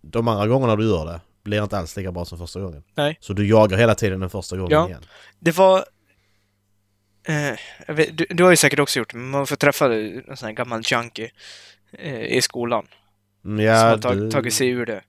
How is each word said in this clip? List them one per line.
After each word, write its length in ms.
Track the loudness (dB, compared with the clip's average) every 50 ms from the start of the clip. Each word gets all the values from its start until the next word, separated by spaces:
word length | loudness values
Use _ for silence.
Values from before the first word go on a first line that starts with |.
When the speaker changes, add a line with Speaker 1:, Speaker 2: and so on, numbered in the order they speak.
Speaker 1:
de 280 | -20 -4 -4 -2 0 0
andra 180 | 0 0 0
gångerna 300 | 2 2 2 2 2 2
du 80 | 2 2 2
gör 180 | 0 0 -2
det 140 | -6 -10 -14 _ _ _ _ _
blir 200 | -4 -4 -2 -2
inte 160 | -4 -4 -6
alls 180 | -6 -8 -10
lika 160 | -10 -10 -8 -8
bra 120 | -8 -10
som 140 | -10 -12 -14
första 220 | -14 -12 -10 -10
gången. 220 | -10 -10 -12 -16 -20 _ _
Speaker 2:
Nej. 240 | -4 -2 -2 -4 _
Speaker 1:
Så 120 | -8 -6 -2
du 140 | 0 2 6
jagar 300 | 6 6 6 6 4 4
hela 160 | 4 4 4
tiden 260 | 2 0 -2 -2 -2
den 100 | -6 -6
första 260 | -6 -8 -10 -8 -8
gången 140 | -6 -2 0 2
Speaker 2:
Ja. 160 | 2 2 0
Speaker 1:
igen. 140 | -6 -16 -20 _ -20 -20 -20 -20 _ _
Speaker 2:
Det 180 | -2 -2 2
var... 280 | 4 6 6 6 4 0 -4 _ _ _ _ _ _ _ _ _ _ _ _ _ _ _ _ _ _ _ _ _ _ _ _ _ _ _ -4
Eh, 260 | -4 -2 -2 -4 -6 -8 -12 -18 -20 -20 -12
jag 80 | -8 0
vet, 220 | 0 0 -2 0 -6
du, 80 | -6 -4
du 120 | 2 4 6
har 60 | 6
ju 60 | 8
säkert 220 | 8 6 4 4 2
också 200 | 0 0 0 -4
gjort 120 | -4 _ -8
det, 40 | -12
men 120 | -10 -6
man 160 | -4 -4 -4
får 100 | -4 -2
träffa 380 | 2 2 2 4 4 2 2 2
en 420 | 0 -2 -4 -8 -12 -14 -14 -16
sån 100 | -12 -12
här 60 | -12 -8
gammal 300 | -8 -8 -6 -6 -6 -4
junkie, 440 | -2 -2 -2 -2 -6 _ -12 -12 -12 _ _ -20 -20 -20 -20 -20 -20 -20 _ _ _ -20
eh, 280 | -16 -12 -10 -10 -8 -6
i 200 | -2 -2 -2 -2
skolan. 440 | -2 -4 -6 -4 -2 -2 -2 -4 _ _ _ _ _ _ _ _ _ _ _ _
Speaker 1:
Mm, 200 | -8 -4 0 2
ja, 160 | 4 6 6
Speaker 2:
Som 80 | 6 6
har 100 | 4 2
tag-, 180 | 0 -2 -2 -2
Speaker 1:
du 100 | -2 -2
Speaker 2:
tagit 240 | -2 -2 -2 -2 -2
sig 140 | 0 0 0
ur 180 | 0 -2 -4
det. 160 | -6 -8 -12 _